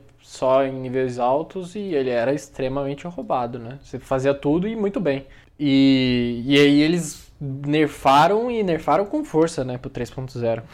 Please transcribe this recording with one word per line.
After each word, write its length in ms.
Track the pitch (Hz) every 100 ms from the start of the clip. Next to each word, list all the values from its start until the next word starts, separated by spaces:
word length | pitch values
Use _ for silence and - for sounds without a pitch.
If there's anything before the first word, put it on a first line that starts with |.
| - _
só 460 | - - 131 131 135
em 80 |
níveis 460 | 131 127 131 131 120
altos 560 | 123 139 165 190 175 208
e 180 | 196
ele 160 | 151 127
era 240 | 120 117
extremamente 720 | 143 - - 131 135 139 143 175
roubado, 540 | 175 214 143 120 123
né? 180 | 113 139
Você 160 | - 127
fazia 340 | - 135 131
tudo 340 | 143 143 160 208
e 80 | 226
muito 240 | 202 214
bem. 280 | 160 135 135 - - -
E, 840 | 147 135 135 131 127 123 120 120 120
e 120 | 143
aí 240 | 143 143
eles 500 | 156 175 156 - - -
nerfaram 1080 | 139 135 143 151 147 - 139 139 165 214 247
e 140 | 233
nerfaram 420 | 190 156 - 156 208
com 180 | 302
força, 400 | 147 160 165 -
né? 140 | 127 123
Pro 120 | 131
três 200 | 127 120
ponto 280 | - 131 120
zero. 260 | 117 113 -